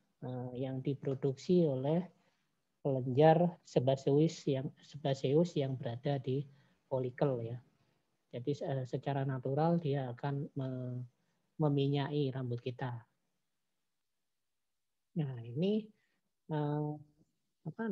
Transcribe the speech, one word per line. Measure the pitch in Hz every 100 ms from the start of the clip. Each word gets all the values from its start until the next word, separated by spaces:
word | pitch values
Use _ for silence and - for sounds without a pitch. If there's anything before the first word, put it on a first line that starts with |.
| _ _
eh, | 127 127 127 123
yang | 135 131
diproduksi | 143 131 143 135 143 131 - 180 160
oleh | 131 139 170 180 - _ _ _ _ _ _
kelenjar | 147 131 127 127 156 160 175 - -
sebaceous | - 127 135 - 143 160 - -
yang, | 131 139 -
sebaceous | - 139 143 131 131 147 175
yang | 156 135 131
berada | - 117 143 139
di | 131 135 139 - _ _ -
folikel | 131 127 - 147 123
ya. | 113 120 - _ _ _ _ _ _
Jadi, | 123 120 143
eh, | 165 135 123
secara | 135 143 139 135
natural | 131 131 139 160 170
dia | 156 139 127
akan | 120 143 143 151 143
me-, | 131 127 123 123 127 _ _ _ _ -
meminyai | 151 143 139 143 139 147 135
rambut | 131 127 120
kita. | 127 123 131 120 - _ _ _ _ _ _ _ _ _ _ _ _ _ _ _ _ _ _ _ _ 175
Nah, | 139 123
ini, | 117 127 190 214 214 _ _ _ _ _ -
eh, | 151 147 147 151 151 151 _ _ _ _ _ 160
apa, | - 226